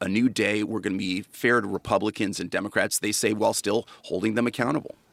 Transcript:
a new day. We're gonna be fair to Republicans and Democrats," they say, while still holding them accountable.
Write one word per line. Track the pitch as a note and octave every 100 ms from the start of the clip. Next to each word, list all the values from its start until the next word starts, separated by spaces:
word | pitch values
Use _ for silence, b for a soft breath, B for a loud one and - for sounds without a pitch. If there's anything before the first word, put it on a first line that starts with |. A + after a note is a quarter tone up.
a | F#2+
new | G#2 B2+
day. | A2 G#2 G#2+
We're | G#2+ G#2+
gonna | F#2+ F#2+
be | G2 F#2 -
fair | - A#2+ A#2+
to | G2
Republicans | F#2+ - G2+ G#2+ - G2+ -
and | F2
Democrats," | F#2 G2+ G2+ G2 -
they | G#2
say, | G#2 G#2+
while | G#2+ G#2+
still | A2 G2+ A2 - B
holding | - F2+ A2
them | G#2+ A#2+
accountable. | - B2 - - - _